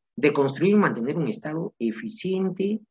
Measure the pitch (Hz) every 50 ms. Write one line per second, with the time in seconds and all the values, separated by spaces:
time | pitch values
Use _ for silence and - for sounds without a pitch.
0 | _ _ _ - 135 147 143 143 139 135 135 - 156 196 208 208 190 139 110 117
1 | 113 135 151 170 151 117 107 - - 151 156 160 175 208 - _ - 113 214 -
2 | 226 214 214 - - 185 185 190 190 185 175 - 196 202 214 220 - _